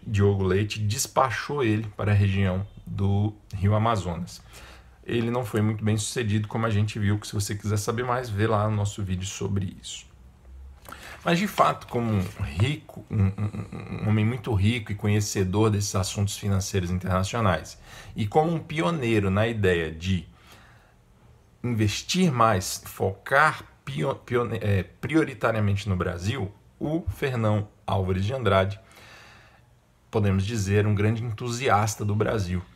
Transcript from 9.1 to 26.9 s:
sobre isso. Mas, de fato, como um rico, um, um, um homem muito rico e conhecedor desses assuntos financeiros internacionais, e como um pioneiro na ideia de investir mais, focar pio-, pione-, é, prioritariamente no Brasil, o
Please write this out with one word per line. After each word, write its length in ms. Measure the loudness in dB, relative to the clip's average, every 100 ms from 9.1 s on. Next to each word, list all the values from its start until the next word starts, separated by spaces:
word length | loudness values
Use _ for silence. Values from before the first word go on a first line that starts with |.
| -4 -6
sobre 520 | -6 -4 -2 -4 -8
isso. 240 | -14 -16 -16 -20 -20 -20 -20 -20 -20 -20 -20 -18 -16 -6
Mas, 160 | 0 2
de 80 | 2
fato, 400 | 2 2 2 -4
como 240 | -2 0
um 100 | 0 0 -4
rico, 640 | -6 0 0 0 -8 -18 -6
um, 180 | 0 2
um, 760 | 0 -4 -6 -10 -12 -10 -4
um 60 | 0
homem 160 | 2 2
muito 280 | 0 0
rico 380 | 2 2 2 -2
e 40 | -4
conhecedor 760 | 0 2 0 0 0 2 2
desses 260 | 2 0 -2
assuntos 420 | -2 -2 -2 -2
financeiros 540 | 0 0 0 -2 0
internacionais, 880 | -2 0 0 0 0 2 0 -2 -18 -20 -20 -12 -6
e 100 | 0
como 240 | 2 2
um 80 | 0
pioneiro 720 | -4 -2 -2 0 2 2 2
na 160 | 2 0
ideia 420 | 2 2 2 0
de 380 | -4 -2 -2 -2 -18 -20 -20 -20 -20 _ _ _ _ -20 -20 _ _
investir 680 | -4 0 0 0 -2 2 2
mais, 540 | 6 6 4 0 -8 -10
focar 800 | -4 -2 -2 2 4 6 4 -8 -18 -10
pio-, 280 | -4 -4
pione-, 460 | -4 -2 -2 0 -2
é, 220 | 0 0
prioritariamente 1040 | 0 -6 0 2 2 0 0 2 2 0 0
no 80 | -2
Brasil, 560 | -2 -4 -4 -4 -4 -8 _ -8
o 280 | -4